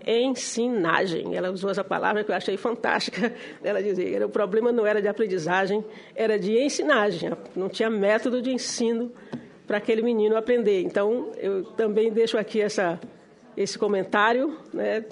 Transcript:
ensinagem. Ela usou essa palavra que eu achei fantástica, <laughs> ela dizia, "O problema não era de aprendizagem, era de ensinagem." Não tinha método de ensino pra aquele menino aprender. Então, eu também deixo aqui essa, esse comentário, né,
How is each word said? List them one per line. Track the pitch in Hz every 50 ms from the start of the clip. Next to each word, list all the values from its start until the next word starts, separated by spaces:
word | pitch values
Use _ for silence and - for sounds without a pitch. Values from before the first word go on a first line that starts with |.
| -
ensinagem. | - 226 233 254 269 247 - - - - 226 240 254 240 208 165 165 165 - - 180 165 - - 175 175
Ela | 180 180 185
usou | 196 180 196 196
essa | - 202 185
palavra | - 175 170 - 190 208 208 208
que | 214
eu | 180
achei | 185 - 208 190
fantástica, | - - 240 240 - - - - 220 - - - 185 240 233 - - -
<laughs> | - - - -
ela | - 208 190
dizia, | 196 208 185 180 180 185 190 202 208
"O | 202
problema | 208 220 202 185 202 220 233 240
não | 247 233 208
era | 208 214 214
de | 202
aprendizagem, | 208 202 233 226 190 190 180 151 170 180 190 196 180 202 214 208 - - - - - -
era | - 220 220 214 202
de | 180 208 220
ensinagem." | 240 277 277 - - 277 302 277 220 208 208 170 160 170 160 165 - - - -
Não | 180 190
tinha | 190 - - 220 220
método | 226 202 196 202 214 226 226 254 240 254
de | 226 262
ensino | 254 233 - - - - 233 226 233 226 247 240 - - - - - - - - - - -
pra | - 208
aquele | 208 208 240 220 220
menino | 220 240 233 214 214 214 220
aprender. | 220 220 240 247 240 214 208 202 185
Então, | 175 180 - 202 202 214 233 254 311 415 -
eu | - 185 196 196 190 175
também | - - - 226 214 202 220 220 226
deixo | 208 226 226 220 233
aqui | 214 202 208 - 214
essa, | 202 202 - 214 190 170 160 - - - - - - - - - - - -
esse | - 196 190 -
comentário, | - 220 208 202 190 185 190 - 208 208 226 233 254 277 302 - - - - -
né, | 214 208 208 208 220 226 -